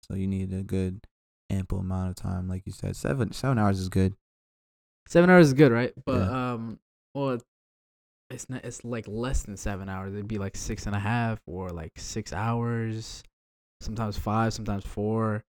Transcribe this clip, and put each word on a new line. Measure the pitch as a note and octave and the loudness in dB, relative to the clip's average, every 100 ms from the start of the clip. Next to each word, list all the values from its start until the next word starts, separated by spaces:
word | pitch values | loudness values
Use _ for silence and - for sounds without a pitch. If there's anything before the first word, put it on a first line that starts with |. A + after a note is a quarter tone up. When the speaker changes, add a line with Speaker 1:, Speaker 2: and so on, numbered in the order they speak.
Speaker 1:
So | - | -6
you | G2 F#2+ | -4 -2
need | F#2+ F#2+ | -2 -2
a | F#2+ | -6
good, | F#2+ F#2+ F#2 F#2+ - _ _ _ _ | -2 -2 -2 -4 -14 _ _ _ _
ample | G2 F#2 F#2+ | -4 -2 -2
amount | F#2 F#2 F#2 | -2 -2 -4
of | F2+ | -4
time, | F#2+ F#2 F#2 | -4 -4 -4
like | F#2 - | -6 -8
you | |
said. | F#2+ G2 F#2 | -8 -6 -4
Seven, | - C#3 G#2+ | -2 0 -2
seven | - C3 B2 | -2 0 2
hours | G#2 F#2+ | 2 2
is | F#2 | 0
good. | F#2+ F#2+ F#2+ _ _ _ _ _ _ _ _ _ | 2 2 0 _ _ _ _ _ _ _ _ _
Speaker 2:
Seven | E3+ F3+ | 6 10
hours | F3+ D#3 | 10 10
is | |
good, | C3 D3 | 10 8
right? | A#2 B2 - | 8 0 -4
But, | - C3 | -2 0
Speaker 1:
Yeah. | F#2+ B2+ B2+ | 2 0 -4
Speaker 2:
um, | A#2+ A2+ - _ _ _ | -4 -8 -12 _ _ _
well, | C#3 C#3 B2 - _ _ _ _ _ _ _ _ | -4 -2 -4 -8 _ _ _ _ _ _ _ _
it's | B2 - | -16 -10
not, | B2+ | -10
it's, | - - | -10 -12
like, | A#2+ A#2+ G#2 | -8 -8 -6
less | G#2+ B2 C3 | -6 0 -2
than | - F#2+ | -2 -8
seven | - G2 F#2+ | -6 -6 -6
hours. | F#2+ G2 | -8 -8
It'd | G2+ G#2 | -8 -6
be, | G#2+ | -6
like, | G2 - | -6 -6
six | - G#2+ G#2+ | -8 -6 -4
and | |
a | G2+ | -4
half | G#2 A#2+ A#2 A2 - | -2 0 -2 -4 -8
or, | F2+ F#2 | -10 -8
like, | E2+ D#2+ - | -8 -12 -12
six | - A#2 G#2+ | -10 -8 -8
hours, | F2 A2+ A#2 A#2 A#2 A2+ A2 A2 - - _ _ _ _ _ | -4 -2 -2 -2 -2 -4 -6 -10 -16 -20 _ _ _ _ _
sometimes | - A2 A2 G#2 | -8 -4 -4 -4
five, | - A2 A2+ | -2 0 0
sometimes | G#2+ G#2+ G2+ | -2 -6 -6
four. | - - G#2 A2 A2 G#2+ - | -6 -4 -2 0 0 -2 -6